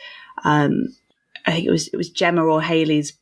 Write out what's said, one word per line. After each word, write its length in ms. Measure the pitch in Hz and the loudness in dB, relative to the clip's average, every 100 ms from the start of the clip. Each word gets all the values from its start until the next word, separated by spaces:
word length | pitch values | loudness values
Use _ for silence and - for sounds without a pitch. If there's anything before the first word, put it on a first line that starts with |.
| - - - - | -20 -20 -18 -4
um, 520 | - 147 143 - - - _ _ _ - - | 0 2 2 0 -4 -10 _ _ _ -8 -4
I 60 | |
think 140 | 165 - | -2 0
it 60 | |
was, 160 | 160 - | 0 0
it 80 | - | -6
was 120 | 165 | -6
Gemma 340 | - 175 175 | -2 0 2
or 180 | 160 156 | 2 2
Haley's, 520 | 160 165 156 151 147 - | 2 0 2 0 -2 -10